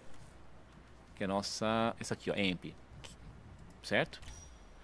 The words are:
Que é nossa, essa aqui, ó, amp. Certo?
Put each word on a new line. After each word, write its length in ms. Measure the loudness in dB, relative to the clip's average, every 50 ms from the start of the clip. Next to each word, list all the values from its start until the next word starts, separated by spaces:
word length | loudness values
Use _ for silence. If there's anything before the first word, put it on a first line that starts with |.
| -8 -6 -6 -6 -8 -10 -14 -14 -12 -12 -12 -14 -14 -16 -16 -18 -18 -18 -18 -18 -18 -12 -6
Que 80 | -2 0
é 20 |
nossa, 680 | 2 4 4 2 2 0 2 4 6 6 6 6 4 4 0
essa 140 | 0 -2 -2
aqui, 160 | 0 2 2
ó, 40 | 4
amp. 380 | 6 6 4 4 2 -2 -8 -10 -10 -14 -14 -12 -12 -12 -12 -12 -12 -14 -14 -14 -14 -14 -14 -14 -14 -14 -14 -14 -6
Certo? 380 | 2 6 6 6 6 6 0 -8 -10 -10 -10 -10 -12 -14 -14 -16 -16 -16 -16 -16